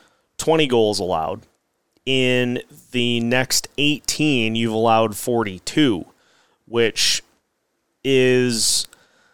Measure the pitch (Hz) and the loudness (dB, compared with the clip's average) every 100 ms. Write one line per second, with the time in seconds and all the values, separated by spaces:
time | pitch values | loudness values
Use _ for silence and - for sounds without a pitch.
0 | _ _ _ - - 160 143 120 107 101 | _ _ _ -8 0 2 2 2 2 0
1 | 90 85 78 110 - _ _ _ _ _ | -2 -4 -4 -8 -14 _ _ _ _ _
2 | - 131 127 127 123 123 - - _ 123 | -2 0 2 0 0 -4 -10 -20 _ -4
3 | 120 120 117 127 123 - - - 147 143 | -2 -2 0 0 0 -4 -4 -2 -2 -2
4 | - - 151 131 110 113 113 110 113 110 | -6 -2 0 0 0 -2 -2 0 2 2
5 | 113 101 - 117 104 92 - - 143 90 | 2 -2 -4 -2 -2 -6 -4 0 2 0
6 | - _ _ _ _ _ - 117 113 - | -6 _ _ _ _ _ -6 0 0 0
7 | - - - _ _ _ _ _ _ _ | -2 -2 -8 _ _ _ _ _ _ _
8 | 131 131 127 127 127 113 - - - _ | 0 4 4 4 2 0 0 -2 -4 _
9 | _ _ _ | _ _ _